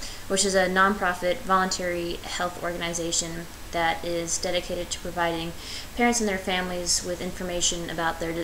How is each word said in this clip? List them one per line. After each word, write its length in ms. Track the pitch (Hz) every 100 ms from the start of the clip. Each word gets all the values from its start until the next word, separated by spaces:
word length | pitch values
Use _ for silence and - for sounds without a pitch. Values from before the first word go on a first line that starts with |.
| - - -
which 160 | 196
is 120 | 202 190
a 120 | 185
nonprofit 680 | 190 190 208 185 180 180 175
voluntary 720 | - 190 185 - 180 175 170 170
health 400 | - - 175 -
organization 840 | 170 175 170 170 170 170 170 165 170 - -
that 320 | 170 165 -
is 360 | 175 170 170 -
dedicated 500 | 185 180 175 175 175
to 100 | -
providing 520 | 180 175 170 165 170 - - - - -
parents 240 | 240 226
and 80 | 214
their 100 | 190
families 640 | 196 185 180 180 180 - 180
with 160 | 175
information 720 | 185 175 180 175 - 175 170
about 280 | 165 165 160
their, 140 | 165 165